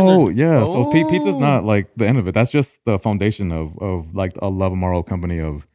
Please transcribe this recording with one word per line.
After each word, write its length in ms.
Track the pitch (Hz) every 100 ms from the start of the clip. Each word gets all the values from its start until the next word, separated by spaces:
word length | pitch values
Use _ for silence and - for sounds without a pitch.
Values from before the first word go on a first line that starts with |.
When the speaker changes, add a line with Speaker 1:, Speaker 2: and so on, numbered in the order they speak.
Speaker 1:
Oh, 200 | 190 185 110
Speaker 2:
or 40 |
Speaker 1:
yeah. 320 | 104 160 147 107
So 180 | 123 190
pi-, 200 | 160 311
pizza's 320 | 185 294 285
Speaker 2:
Oh. 20 |
Speaker 1:
not, 240 | 143 127
like, 320 | 104 104 92 -
the 100 | 107
end 120 | 131
of 100 | 92
it. 60 |
That's 180 | 107 127
just 320 | 147 135 -
the 160 | - 98
foundation 540 | 113 101 104 104 92
of, 240 | 82 78 80
of, 380 | 98 90 80 92
like, 180 | 92 -
a 80 | 98
Love 240 | 95 95
Amaro 320 | 92 92 90 82
company 340 | 92 87 85
of 260 | 80 73 -